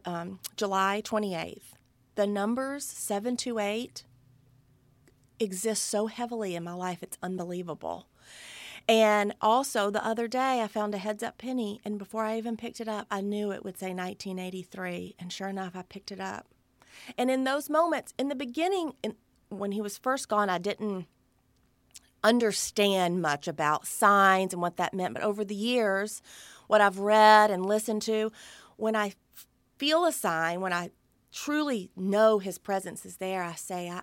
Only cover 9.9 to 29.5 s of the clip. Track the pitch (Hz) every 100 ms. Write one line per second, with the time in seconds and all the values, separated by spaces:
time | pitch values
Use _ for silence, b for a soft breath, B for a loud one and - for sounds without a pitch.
9.9 | 202 220 226 233 254 262 254 214 226 208
10.9 | 208 202 214 226 - 233 254 214 214 -
11.9 | 208 196 220 220 226 226 226 233 - 226
12.9 | 214 214 202 202 208 208 196 196 185 190
13.9 | 185 180 - 196 185 185 185 180 190 185
14.9 | 175 180 - 175 - 196 196 185 180 180
15.9 | 196 - 196 190 196 - _ _ _ B
16.9 | B B B 247 262 262 277 294 302 339
17.9 | 294 - - 269 262 277 240 339 392 320
18.9 | - 220 220 _ _ - 196 202 202 208
19.9 | - 262 262 - 208 202 180 185 202 214
20.9 | 190 170 _ _ _ _ _ _ _ _
21.9 | - _ _ 214 240 226 196 - - 202
22.9 | 190 180 180 160 147 - 151 151 151 -
23.9 | - 214 202 196 190 190 175 175 175 175
24.9 | 190 180 - 214 208 208 202 226 247 214
25.9 | 190 208 - - B B B B 214 202
26.9 | 185 202 214 214 214 214 185 190 214 214
27.9 | 214 214 220 220 - B B B B 220
28.9 | 226 208 - _ - -